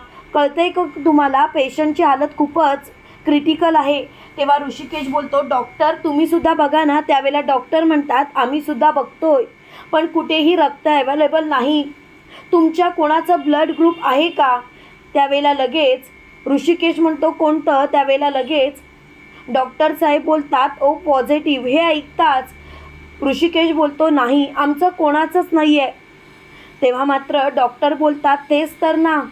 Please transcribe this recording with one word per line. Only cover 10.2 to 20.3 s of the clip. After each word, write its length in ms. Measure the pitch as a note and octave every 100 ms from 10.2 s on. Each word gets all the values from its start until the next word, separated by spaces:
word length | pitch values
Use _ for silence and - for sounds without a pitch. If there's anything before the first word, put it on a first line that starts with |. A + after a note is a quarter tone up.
| - D#4+ D4+ F4
रक्त 320 | C#4 C#4+ D#4
अव्हेलेबल 560 | D4 C4 D4 D4 D#4+
नाही. 400 | D#4 C4+ C4 D4+ C#4+ - - - - - -
तुमच्या 380 | F4 D#4+ D#4+ F4
कोणाचं 500 | F4 D4+ D#4+ D#4+ E4+
ब्लड 300 | C#4+ D4 D#4+
ग्रुप 260 | D4+ E4 E4
आहे 260 | C#4 C4+ E4
का?" 300 | - C4+ B3 - - - - -
त्यावेळेला 400 | C#4+ C#4 C#4+ D4
लगेच 460 | C#4 B3+ D#4 C#4 B3+ - - - - -
ऋषिकेश 520 | C#4 E4 E4 E4 D#4
म्हणतो, 320 | D#4+ D#4 D#4+
"कोणतं?" 540 | D#4 D#4 D#4 D#4+ C#4 C#4+
त्यावेळेला 380 | C#4+ C4+ C#4 C#4+
लगेच 440 | C4+ B3 D#4 C4+ - - - - - - - -
डॉक्टर 400 | B3 B3 - D#4
साहेब 300 | D4+ D#4 D4
बोलतात, 460 | D#4